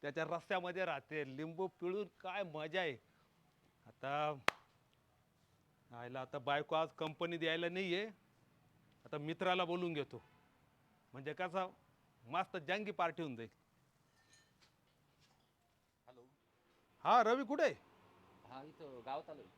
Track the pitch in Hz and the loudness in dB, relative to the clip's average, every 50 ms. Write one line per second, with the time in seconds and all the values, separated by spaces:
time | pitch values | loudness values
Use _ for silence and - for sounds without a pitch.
0 | - 147 131 160 160 156 165 165 - - 202 185 175 180 175 180 190 170 156 139 | -6 -4 -2 -2 -2 -2 -2 -4 -2 -2 -2 -2 0 -2 -2 -2 -2 -2 -2 -4
1 | - _ 151 156 147 135 131 135 156 160 165 160 190 180 _ _ 170 180 185 208 | -6 _ -4 -4 -4 -4 -6 -6 -6 -6 -4 -4 -4 -4 _ _ -4 -2 -2 -2
2 | 208 180 _ _ - 185 196 208 202 175 147 156 151 160 156 190 180 160 131 110 | -4 -6 _ _ -10 -6 -4 -4 -6 -4 -6 -6 -6 -2 -2 0 0 0 -4 -6
3 | _ _ _ _ _ _ _ _ _ _ _ _ _ _ _ _ _ 117 - _ | _ _ _ _ _ _ _ _ _ _ _ _ _ _ _ _ _ -20 -16 _
4 | - 135 143 147 151 151 151 135 117 - - - - _ _ _ _ _ _ _ | -6 -4 -2 0 0 0 -2 0 -2 -2 -2 -2 -20 _ _ _ _ _ _ _
5 | _ _ _ _ _ _ _ _ _ _ _ _ _ _ _ _ _ _ 123 120 | _ _ _ _ _ _ _ _ _ _ _ _ _ _ _ _ _ _ -12 -10
6 | 120 123 127 135 131 - - 143 123 143 143 147 151 - 156 156 160 156 - - | -10 -6 -6 -6 -6 -4 -6 -4 0 2 2 2 2 2 2 2 2 2 -2 -4
7 | 160 156 151 - 175 170 170 165 160 160 160 170 170 170 175 185 196 185 170 185 | -4 -4 -2 -2 -2 -2 0 0 0 0 2 2 0 0 0 0 0 0 0 0
8 | 208 220 196 - _ _ _ _ - _ _ _ _ - _ - _ - - _ | -2 -4 -10 -16 _ _ _ _ -20 _ _ _ _ -20 _ -20 _ -20 -20 _
9 | _ - - 151 147 151 165 - 196 190 180 185 180 165 175 175 180 175 165 147 | _ -8 -8 -4 -4 -4 -2 0 2 2 4 4 4 2 0 0 0 0 0 -2
10 | 135 - - 113 - - - - - - _ _ _ _ _ _ _ _ _ _ | -2 -4 -8 -14 -14 -16 -20 -20 -20 -20 _ _ _ _ _ _ _ _ _ _
11 | _ _ - 131 139 147 151 - 180 180 160 190 185 190 190 - _ _ _ _ | _ _ -16 -10 -8 -8 -4 -2 -4 -2 0 -2 -2 -2 -6 -16 _ _ _ _
12 | _ _ _ _ - 117 139 175 190 - - 185 147 139 180 208 214 196 196 - | _ _ _ _ -14 -2 0 0 0 0 -4 -8 0 0 0 0 0 -4 0 0
13 | 180 170 156 - 165 147 123 113 117 110 - _ _ _ _ _ _ _ _ _ | 0 0 2 -2 -4 -4 -4 -8 -10 -12 -14 _ _ _ _ _ _ _ _ _
14 | _ _ _ _ _ _ - - _ _ _ _ - - _ _ _ _ _ _ | _ _ _ _ _ _ -20 -20 _ _ _ _ -20 -20 _ _ _ _ _ _
15 | _ _ _ _ - _ _ _ _ _ _ _ _ _ _ _ _ _ _ _ | _ _ _ _ -20 _ _ _ _ _ _ _ _ _ _ _ _ _ _ _
16 | _ - 127 123 120 131 _ _ _ _ _ _ _ _ _ _ _ _ _ _ | _ -20 -20 -20 -20 -20 _ _ _ _ _ _ _ _ _ _ _ _ _ _
17 | - 160 208 247 226 214 240 269 277 208 277 - 330 240 139 - - - - - | 6 8 10 10 10 8 6 4 2 -2 2 4 4 4 2 0 -12 -20 -20 -20
18 | - - - - - - - - - 110 123 135 139 156 151 - 165 143 131 123 | -20 -20 -20 -20 -20 -20 -20 -20 -20 -16 -16 -14 -14 -16 -16 -16 -14 -14 -14 -12
19 | 113 131 135 151 165 - 156 143 107 95 - | -8 -6 -6 -6 -8 -10 -16 -16 -18 -20 -20